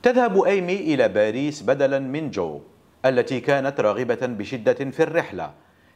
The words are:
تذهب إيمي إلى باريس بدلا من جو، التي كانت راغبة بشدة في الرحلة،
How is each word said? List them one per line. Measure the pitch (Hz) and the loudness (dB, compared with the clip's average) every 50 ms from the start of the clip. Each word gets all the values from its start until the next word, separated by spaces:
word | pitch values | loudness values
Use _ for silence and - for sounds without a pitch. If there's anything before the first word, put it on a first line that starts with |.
| - | 4
تذهب | 240 247 247 247 233 190 196 190 | 4 4 4 2 4 4 4 4
إيمي | 175 202 196 180 175 185 | 4 2 2 0 -2 -4
إلى | 202 190 156 151 131 120 107 | -2 0 0 2 4 4 4
باريس | 92 104 107 107 110 123 143 151 143 - - | 4 2 2 2 2 -2 -4 -4 -6 -4 -2
بدلا | 107 135 139 143 135 139 139 | -2 0 2 2 0 0 -2
من | 139 127 135 156 156 139 | -4 -4 -6 -6 -6 -6
جو، | 98 98 87 80 76 71 - - _ _ _ _ _ _ - | -4 -4 -4 -4 -6 -10 -14 -18 _ _ _ _ _ _ 0
التي | 135 135 123 113 - 135 123 | 2 2 2 0 0 -2 -4
كانت | 120 - 139 139 131 139 143 - | 0 0 0 2 0 -2 -2 0
راغبة | 113 107 101 107 127 117 117 110 131 | 0 0 0 0 -2 -2 -2 -2 -2
بشدة | 123 120 101 104 98 135 123 107 127 120 - 139 135 | -6 -6 -8 -8 -8 -8 -2 0 0 0 0 -2 -8
في | - - 160 | 0 0 -2
الرحلة، | 151 151 165 - - - 90 80 76 - - _ _ _ _ _ _ _ | 0 0 -4 -4 -4 -8 -8 -10 -10 -12 -18 _ _ _ _ _ _ _